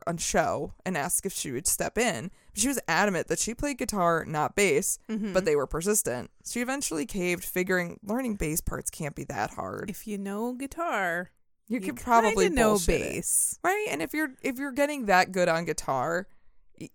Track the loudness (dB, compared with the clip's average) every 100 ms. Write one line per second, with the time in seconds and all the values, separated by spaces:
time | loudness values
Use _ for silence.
0 | -2 -4 0 2 2 0 -4 -6 -4 -2
1 | 0 -2 -2 -6 -4 -4 -2 0 0 0
2 | 0 0 -6 -14 _ -2 0 0 0 2
3 | 2 2 0 -2 -2 -4 -4 -4 -4 2
4 | 2 2 0 -2 0 2 4 4 2 -4
5 | -6 -4 0 2 4 2 2 0 0 0
6 | 0 -4 -8 _ -8 -4 -4 -4 -4 -4
7 | -4 -2 -2 -2 -2 -2 0 0 -2 -8
8 | -4 -4 -2 -2 -2 -2 -4 -4 -6 -6
9 | -8 -8 -8 -4 -4 -6 -8 -8 -8 -10
10 | -8 -8 -6 -6 -6 -6 -8 -6 -4 -2
11 | 0 -2 -6 _ _ _ -6 -4 -4 -6
12 | 4 6 6 6 4 6 4 4 4 2
13 | 2 -4 0 2 0 0 0 0 0 -2
14 | -2 -2 -2 -2 -4 -4 -4 0 0 0
15 | 4 6 6 4 2 2 0 -2 -2 0
16 | 0 -2 -6 -14 -20 -20 -20 -16 -16